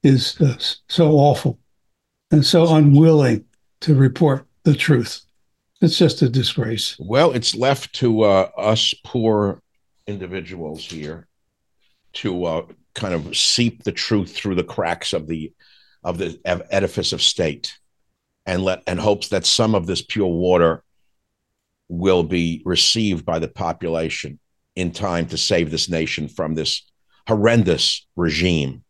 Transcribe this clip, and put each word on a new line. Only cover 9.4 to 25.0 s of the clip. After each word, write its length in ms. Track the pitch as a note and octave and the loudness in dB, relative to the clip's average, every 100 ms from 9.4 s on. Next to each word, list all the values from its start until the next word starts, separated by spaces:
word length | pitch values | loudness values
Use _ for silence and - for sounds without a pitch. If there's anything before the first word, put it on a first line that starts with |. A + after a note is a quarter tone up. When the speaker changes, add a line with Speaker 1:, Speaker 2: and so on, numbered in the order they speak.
| G#2 - _ _ _ _ - | 0 -4 _ _ _ _ -14
Speaker 2:
individuals 800 | G2+ F#2 F#2+ D#2+ F2+ D#2+ D#2 | -12 -10 -12 -12 -12 -12 -12
here 440 | - E2 D2 E2+ _ _ _ _ _ _ _ _ _ - | -14 -12 -12 -14 _ _ _ _ _ _ _ _ _ -10
to, 280 | G#2+ F2+ F2 | -6 -4 -4
uh, 200 | D#2+ - - _ | -6 -8 -20 _
kind 200 | - G2+ | -10 -4
of 240 | F2 D2 - | -4 -6 -4
seep 460 | - - A#2+ - | -2 0 0 -2
the 80 | - | -8
truth 400 | F#2 - G#2+ F#2 - | -6 -2 -2 -2 -8
through 180 | G#2 | -4
the 120 | F2+ F2 | -4 -4
cracks 480 | - E2+ E2+ - | -4 -4 -4 -6
of 120 | F#2 D#2 | -8 -6
the, 260 | E2 D2+ _ _ _ _ _ | -10 -10 _ _ _ _ _
of 140 | - E2+ | -8 -6
the 200 | F2 - | -8 -8
ed-, 240 | - F2 - | -6 -6 -2
edifice 420 | G2 G2 - F2 | -2 -2 -4 -6
of 80 | E2+ | -2
state, 560 | - - E2 C#2+ - - _ _ _ _ _ _ - | -4 -2 -4 -4 -12 -16 _ _ _ _ _ _ -6
and 200 | F2+ F#2+ | -2 -2
let, 180 | F#2 - | -2 -4
and 140 | F2+ | -2
hopes 300 | G#2+ G#2 - | 0 -2 -2
that 160 | G2 - | -4 -2
some 280 | - A2 | 0 2
of 140 | G#2+ E2+ | 0 -2
this 140 | F2 | -6
pure 260 | - G#2+ F#2+ | -6 -4 -2
water 560 | E2+ F2+ F2+ E2 D#2+ _ _ _ _ _ _ _ _ _ _ _ | 0 2 4 4 0 _ _ _ _ _ _ _ _ _ _ _
will 340 | E2+ F#2 F#2 | -2 2 2
be 380 | D#2+ F2+ E2+ D#2+ D#2+ | 2 -2 -2 -4 -4
received 600 | F2 - A2+ G#2 F2 D#2+ | 0 0 0 -2 -2 -4
by 140 | E2 | -4
the 80 | D#2+ | -6
population 920 | - E2+ E2+ F2 E2 E2 - D2 D2 _ _ _ - | -6 -6 -6 -6 -4 -4 -8 -12 -16 _ _ _ -8
in 160 | F2+ | -6
time 340 | - | -6